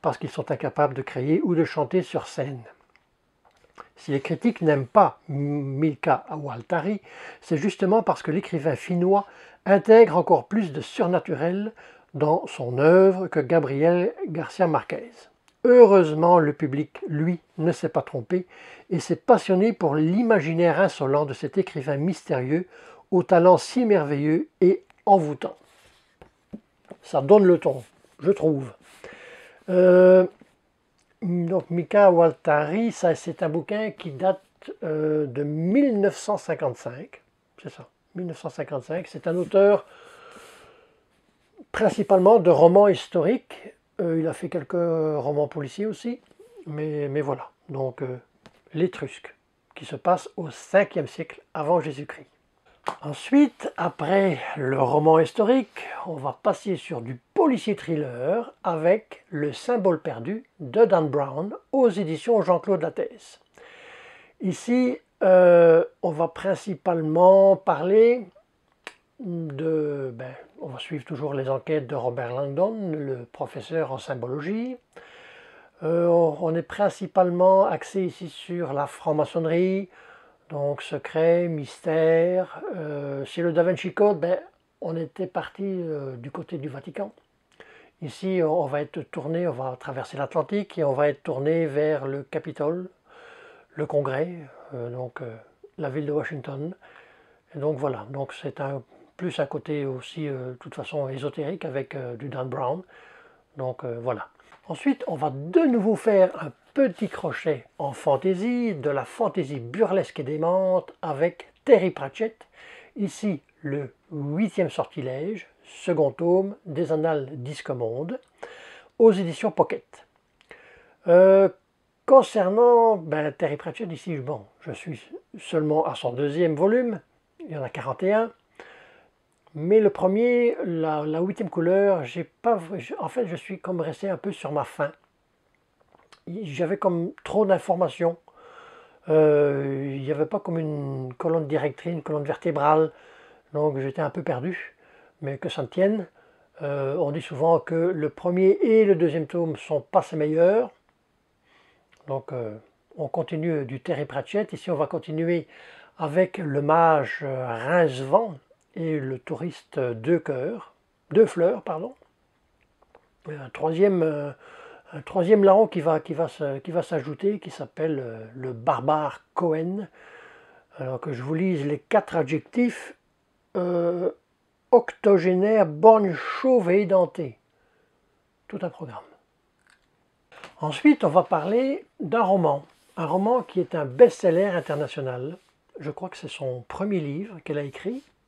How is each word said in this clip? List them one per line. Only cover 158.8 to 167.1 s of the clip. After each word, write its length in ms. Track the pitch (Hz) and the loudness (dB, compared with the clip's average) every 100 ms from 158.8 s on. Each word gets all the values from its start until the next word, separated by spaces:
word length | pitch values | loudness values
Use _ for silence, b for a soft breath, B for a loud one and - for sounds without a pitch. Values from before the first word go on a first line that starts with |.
| 165 156 | -4 -4
le 180 | 131 127 | -4 -8
touriste 600 | - 135 160 - _ - | -10 -10 -10 -12 _ -4
Deux 400 | 123 113 127 170 | -4 -4 -2 -2
Cœurs, 540 | 156 127 156 226 - _ _ _ - | -2 -6 -6 -10 -14 _ _ _ -2
Deux 140 | 170 220 | 2 2
Fleurs, 360 | 170 175 208 | 2 0 0
pardon. 320 | - 160 226 269 _ _ _ _ _ _ _ _ _ _ _ _ 156 | -6 -8 -8 -16 _ _ _ _ _ _ _ _ _ _ _ _ -16
Et 20 | |
un 160 | 147 131 | -16 -14
troisième, 540 | - 156 165 202 180 | -6 -2 2 2 2
euh, 260 | 160 147 143 - B B B B B | 0 -2 -8 -12 B B B B B
un 80 | 151 | -18
troisième 420 | - 190 175 214 | -6 -2 4 6
larron 240 | 196 196 220 | 8 6 4
qui 140 | 175 | 0
va, 180 | 156 156 | 0 -2
qui 140 | 156 | -2
va 140 | 156 160 | -6 -6
se, 320 | - 143 135 | -4 -8 -8
qui 120 | 175 | -6
va 120 | 165 | -6
s'ajouter, 560 | - 160 135 | -4 -6 -8